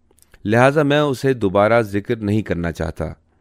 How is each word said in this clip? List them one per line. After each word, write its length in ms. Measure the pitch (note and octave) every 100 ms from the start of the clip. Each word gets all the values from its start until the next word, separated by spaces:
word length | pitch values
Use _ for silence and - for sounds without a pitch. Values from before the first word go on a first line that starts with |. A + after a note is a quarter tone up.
| _ _ _ _ G2+
لہٰذا 380 | A2+ C3+ D3
میں 160 | C#3+ D3
اسے 340 | D3 B2 C3+ B2
دوبارہ 460 | G2+ G2+ G#2+ A#2
ذکر 320 | G#2+ G2+ G2 A#2
نہیں 240 | G#2 G#2+
کرنا 300 | G2+ E2+ E2+
چاہتا، 360 | D#2+ D#2+ - D#2 D2+ _ _